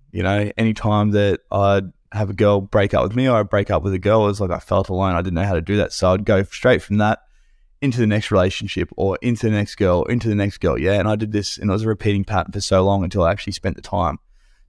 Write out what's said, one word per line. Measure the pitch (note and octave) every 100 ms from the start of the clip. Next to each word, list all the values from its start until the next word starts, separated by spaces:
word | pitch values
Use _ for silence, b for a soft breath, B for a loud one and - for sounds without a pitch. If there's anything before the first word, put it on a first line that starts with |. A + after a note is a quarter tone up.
| _
You | F#2
know, | F#2 G2+ G#2 -
anytime | A2+ G#2+ G#2+ G#2 G#2
that | G#2 G2+ F2+ _
I'd | G2+ G2 G2+ F#2+ - _
have | G#2 G2+
a |
girl | G2 G#2 G2+
break | G2 G#2+ G2+
up | F2
with | D#2+ A#2+
me | C3
or | A2+
I'd | G2+
break | G#2 G2+
up | F2
with | G2
a | F#2
girl, | G2+ A2
it | G#2
was | G2+
like | F#2
I | E2+
felt | - F#2+ F#2+
alone. | F#2 F#2+
I | F2
didn't | F2+
know | E2
how | G2 E2+
to |
do | E2 G#2
that. | F2
So | - F#2
I'd | F#2
go | - G2
straight | G2 - B2+ F#2+
from | - G#2
that | G#2+ - _ _ _ _ _ _
into | C#3 A#2+
the | G#2+
next | G#2 -
relationship | G2 F#2 - G#2+ F#2 E2+ -
or | F#2+ F2+
into | B2 A2+ A2+
the |
next | G#2 G#2 -
girl, | F#2+ F2 -
into | A#2+ A2
the | G#2
next | G2+ -
girl. | E2+ B1
Yeah. | E2+
And | G2+ G#2+
I | G#2+
did | G#2+
this, | G#2 G2 -
and | G2+
it |
was | G2
a | A2
repeating | G#2+ A2 G2+
pattern | G2 G2 E2+
for | G2+
so | - F#2+ F#2+
long | G2
until | F2 G2+
I | E2+
actually | - -
spent | F#2 G2 -
the |
time | - F#2+ E2+ C#2+ _ _ _ _